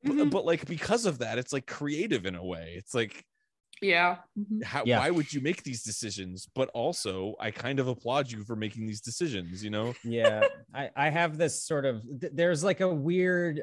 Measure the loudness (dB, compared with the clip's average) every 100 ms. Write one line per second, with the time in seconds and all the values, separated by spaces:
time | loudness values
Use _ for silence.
0 | 2 4 6 4 4 2 2 -6 2 2
1 | 2 0 -2 -2 0 -4 -4 -6 -4 0
2 | 2 0 0 -4 -6 -6 -8 -12 -4 -2
3 | -2 -4 -20 _ _ _ _ -4 2 4
4 | 4 2 -8 -8 -4 -4 -2 -2 4 4
5 | 4 2 0 -2 -2 -4 -6 -8 -6 -6
6 | -6 -6 -8 -10 -10 -2 -2 0 -2 -2
7 | -4 -2 -4 -4 -6 -4 -2 0 0 -2
8 | 0 0 0 -6 -6 -4 -4 -4 -6 -6
9 | -8 -4 -2 -2 -6 -8 -4 -2 -2 -4
10 | -4 2 2 4 2 0 -12 -8 -6 0
11 | 2 4 0 2 0 0 -2 0 0 -2
12 | -6 -8 -6 2 2 4 2 2 2 2
13 | 2 4 4 4 2 -2